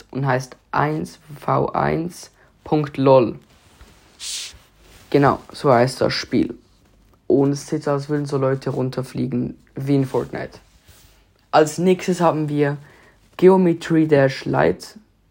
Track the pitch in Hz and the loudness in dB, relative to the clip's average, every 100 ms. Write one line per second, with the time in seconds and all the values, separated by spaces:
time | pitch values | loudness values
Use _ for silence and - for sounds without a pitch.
0 | - 131 139 127 135 - - 147 147 156 | -12 -4 -2 -2 -4 -18 -8 -2 -2 -4
1 | 180 - - 147 - 135 - - 143 160 | -8 -14 -20 -12 -4 -2 -2 -2 -2 -2
2 | 175 - - _ _ _ - 156 143 143 | -4 -10 -20 _ _ _ -4 -2 -2 0
3 | 135 131 110 - _ _ _ _ - _ | 6 6 4 -4 _ _ _ _ -20 _
4 | _ - - - - - _ _ _ - | _ -16 -12 -10 -12 -18 _ _ _ -20
5 | - 143 139 - - - 147 117 135 - | -2 2 2 0 -6 -4 2 4 4 0
6 | - - - 127 - - _ _ _ _ | -4 -4 -2 -2 -2 -6 _ _ _ _
7 | _ _ - 139 139 143 - 151 147 143 | _ _ -2 2 2 -2 -6 -6 -4 -4
8 | 139 147 143 143 135 135 135 131 127 131 | -4 -4 -4 -2 -2 -2 -4 -4 -4 -6
9 | 127 131 127 123 123 - _ - 135 139 | -8 -6 -4 -4 -6 -10 _ -10 -2 0
10 | 131 123 - - - - _ _ _ - | 0 -4 -6 -10 -12 -16 _ _ _ -20
11 | _ _ _ _ - 147 151 - 180 185 | _ _ _ _ 0 2 2 2 0 0
12 | - 175 165 151 151 147 143 143 - - | 0 0 0 0 -2 0 0 -2 -10 -20
13 | _ _ _ - 180 190 180 165 - 160 | _ _ _ 2 6 6 4 0 0 0
14 | 156 143 135 135 - 139 160 185 - - | 4 4 4 0 -4 0 0 0 -10 -20
15 | _ _ _ | _ _ _